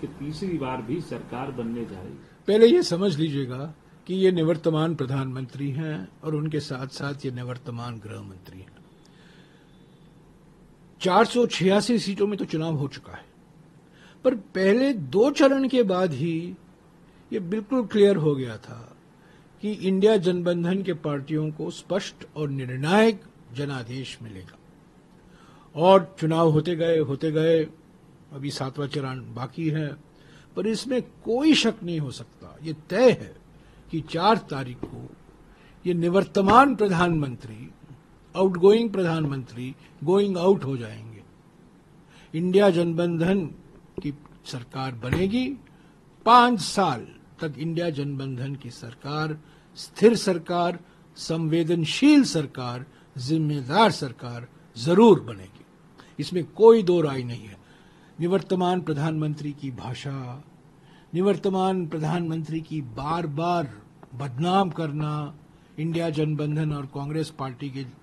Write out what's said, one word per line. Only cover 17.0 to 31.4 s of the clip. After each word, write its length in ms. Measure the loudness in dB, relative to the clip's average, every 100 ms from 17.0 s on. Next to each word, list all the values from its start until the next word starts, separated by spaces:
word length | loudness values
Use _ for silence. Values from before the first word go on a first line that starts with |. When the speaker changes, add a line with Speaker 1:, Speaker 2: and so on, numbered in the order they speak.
| -20 -20 -8
Speaker 2:
ये 60 | -8
बिल्कुल 460 | -4 -6 -2 -2 0
क्लियर 300 | 4 6 6
हो 200 | 2 0
गया 220 | -4 -10
था 380 | -14 -18 -20 -20 _ _ -20 -20 _ _
कि 100 | -8
इंडिया 460 | -4 0 4 6 4
गठबंधन 640 | 2 0 0 0 0 -2
के 100 | -2
पार्टियों 580 | -4 -4 -6 -4 -4 -4
को 200 | -6 -10
स्पष्ट 440 | -10 -6 -4 -4 -12 -16 -8
और 140 | -6
निर्णायक 720 | -6 -6 -4 2 4 4 2 -8 -20 -14
जनादेश 640 | -10 -8 -8 -8 -10 -10 -14
मिलेगा। 340 | -16 -16 -20 -20 -20 -20 _ _ _ -20 -20 -20 -20 -20 -14 2
और 400 | 6 6 4 -2
चुनाव 300 | -2 2 4
होते 260 | 4 0 0
गए, 240 | 2 2
होते 320 | 0 -2 -2
गए, 320 | 0 2 2 0 -8 -20 _ -20 -20 -20
अभी 180 | -12 -10
सातवां 360 | -6 -8 -6 -6
चरण 460 | -6 -6 -8 -12
बाकी 360 | -10 -10 -6 -4
है, 240 | -4 -6 -8 -18 _ -20 -20 -12 -6
पर 120 | -4
इसमें 340 | -4 -2 -4
कोई 520 | -4 -10 -4 0